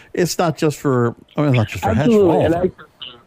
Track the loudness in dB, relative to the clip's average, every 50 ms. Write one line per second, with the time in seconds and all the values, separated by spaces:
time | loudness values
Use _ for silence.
0 | -20 -10 -4 -4 -4 -2 -2 -2 -2 -2 -2 -2 -2 -2 -2 -2 -2 0 0 2
1 | 0 0 -2 -6 -14 -8 _ -2 0 2 2 2 0 -2 -4 -6 -4 -2 0 0
2 | 2 4 4 4 4 4 2 2 2 0 0 0 -2 -4 -6 -8 -20 -20 _ _
3 | -20 -20 -20 -20 _